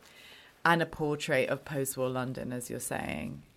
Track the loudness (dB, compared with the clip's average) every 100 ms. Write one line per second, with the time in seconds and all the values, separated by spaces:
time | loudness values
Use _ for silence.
0 | -20 -20 -20 -20 -20 0 4 6 4 0
1 | 0 0 2 4 4 0 -2 -2 -2 0
2 | 0 0 -2 -4 -4 -6 -6 -6 -4 -4
3 | -2 -4 -6 -8 -12